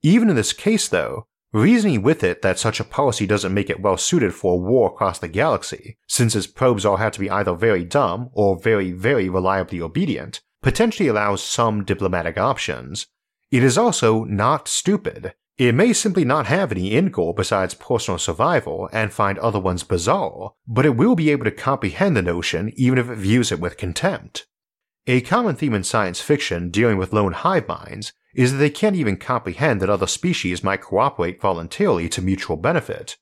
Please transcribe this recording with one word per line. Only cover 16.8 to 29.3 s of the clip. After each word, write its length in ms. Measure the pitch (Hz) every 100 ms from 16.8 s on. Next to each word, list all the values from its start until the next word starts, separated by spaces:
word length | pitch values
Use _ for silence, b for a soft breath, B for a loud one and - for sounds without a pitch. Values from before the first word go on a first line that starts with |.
| 92
end 180 | 113 190
goal 220 | - 85
besides 400 | 85 95 101 90
personal 440 | - - 117 - 87
survival 720 | - 80 139 160 - - 92
and 180 | 110 110
find 260 | - 101 98
other 200 | 113 104
ones 240 | 92 90
bizarre, 720 | - 90 87 185 131 - 95 _ -
but 200 | 113 151
it 100 | 120
will 220 | 202 208
be 140 | 151
able 120 | 143
to 80 | 107
comprehend 640 | - - 135 98 - 202 127
the 60 |
notion 500 | 90 85 - 80 107 -
even 200 | 127 127
if 120 | 120
it 80 | 113
views 340 | 98 120 113
it 80 | 90
with 160 | 87 -
contempt. 720 | 92 87 190 190 - - - _ _ _ _ _ -
A 140 | 127
common 380 | 123 220 233 131
theme 160 | 151
in 100 | 104
science 380 | 87 113 95 87
fiction 480 | - 147 - 87 87
dealing 280 | 92 117 98
with 140 | 92
lone 220 | 107 98
hive 340 | 85 170 185 -
minds 460 | 78 101 - 107 _ _
is 200 | - 127
that 40 | 135
they 100 | 147
can't 260 | - 214 185
even 220 | 120 95
comprehend 640 | -